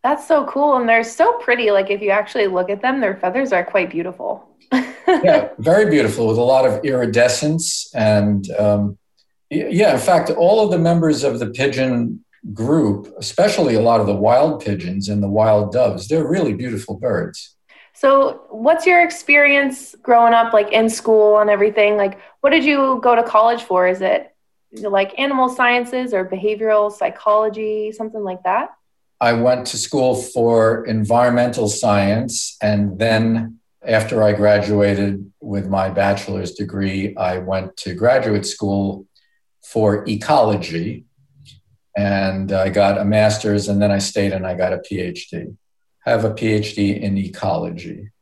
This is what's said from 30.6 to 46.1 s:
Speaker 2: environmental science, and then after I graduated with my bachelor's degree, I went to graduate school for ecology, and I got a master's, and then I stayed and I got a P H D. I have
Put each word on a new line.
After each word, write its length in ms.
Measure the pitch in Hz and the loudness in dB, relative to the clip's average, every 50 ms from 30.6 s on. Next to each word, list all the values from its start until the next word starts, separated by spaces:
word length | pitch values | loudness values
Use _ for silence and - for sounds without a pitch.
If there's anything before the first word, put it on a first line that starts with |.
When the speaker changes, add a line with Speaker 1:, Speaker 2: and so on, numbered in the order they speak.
| 113 113 113 113 - | 4 4 2 0 -4
Speaker 2:
environmental 800 | - 110 110 107 104 117 120 123 123 120 120 120 123 120 - 110 | -4 -4 -2 0 2 2 4 4 4 4 2 0 0 0 -2 -4
science, 880 | 104 - - - 110 104 101 98 98 107 113 127 131 - - - - - _ | -4 -2 -2 0 2 2 2 2 2 0 -2 -2 -4 -6 -8 -8 -10 -10 _
and 360 | - 107 107 101 101 98 90 | -2 -2 0 0 -2 -2 -2
then 640 | 95 113 113 113 110 117 113 113 113 113 - - _ _ _ _ _ - | -2 0 0 2 2 2 0 0 -2 -4 -6 -12 _ _ _ _ _ -4
after 400 | - 110 107 107 - 127 110 107 | 0 0 0 0 0 0 2 2
I 100 | 104 104 | 2 2
graduated 1000 | 101 104 104 104 101 101 101 104 104 101 101 98 98 101 101 98 98 - - _ _ | 4 4 4 4 4 2 0 2 2 2 2 2 0 -2 -2 -4 -6 -10 -16 _ _
with 280 | - 113 101 101 92 | -12 -8 -8 -6 -4
my 220 | 95 98 95 95 95 | -4 -2 -2 -2 -2
bachelor's 640 | 90 101 98 101 98 98 - - 98 95 90 92 - | -2 0 0 0 0 -2 -4 -8 -8 -8 -8 -10 -8
degree, 600 | - 101 - - 98 98 95 95 95 98 - - | -10 -10 -8 -6 -4 -4 -4 -2 -4 -6 -6 -6
I 240 | - 95 92 92 92 | -4 -4 -4 -4 -6
went 380 | 92 92 95 95 92 92 _ | -6 -4 -6 -6 -6 -8 _
to 160 | - - 98 90 | -12 -10 -10 -6
graduate 520 | 87 107 120 131 131 107 110 104 101 98 | 0 2 2 2 2 2 0 -2 -2 -4
school 600 | - - - 107 101 98 101 98 98 95 98 98 _ _ _ _ _ _ _ _ _ _ _ _ | -6 -8 -6 -4 -2 -2 -2 -2 -4 -6 -8 -16 _ _ _ _ _ _ _ _ _ _ _ _
for 440 | - - 113 107 104 104 104 - | -6 -2 0 2 2 2 0 -2
ecology, 960 | - 107 - - - 151 139 113 107 101 90 85 82 82 85 85 107 - - - _ _ _ _ _ _ _ - - - _ _ _ _ _ _ _ _ | -4 -6 -6 -2 0 2 2 4 2 0 -2 -4 -6 -8 -6 -6 -8 -10 -12 -16 _ _ _ _ _ _ _ -20 -20 -20 _ _ _ _ _ _ _ _
and 560 | 101 101 98 101 98 98 95 95 95 98 95 | -4 -2 0 0 0 -2 -2 -4 -4 -4 -2
I 180 | 98 95 95 95 | -2 0 0 0
got 300 | 90 104 101 98 101 98 | 2 2 2 2 2 0
a 60 | 101 | 0
master's, 640 | 101 107 107 107 107 107 - - 107 107 101 95 | 2 2 4 4 4 2 0 -2 0 0 0 0
and 140 | 104 101 101 | 0 0 2
then 100 | 104 101 | 2 2
I 60 | 101 | 2
stayed 360 | 98 98 - - 107 98 98 95 | 0 -2 -4 -2 -2 -2 -2 -2
and 120 | 95 92 | -4 -6
I 80 | 92 90 | -6 -4
got 180 | 87 92 90 95 | -2 -2 -2 -2
a 40 | |
P 220 | 92 - - 101 92 | -6 -8 -8 -8 -6
H 300 | 90 90 85 - - - | -6 -8 -8 -12 -14 -12
D. 140 | - 85 - - 104 _ _ _ _ _ _ _ _ _ _ | -12 -12 -12 -12 -18 _ _ _ _ _ _ _ _ _ _
I 40 | |
have 160 | 123 | -2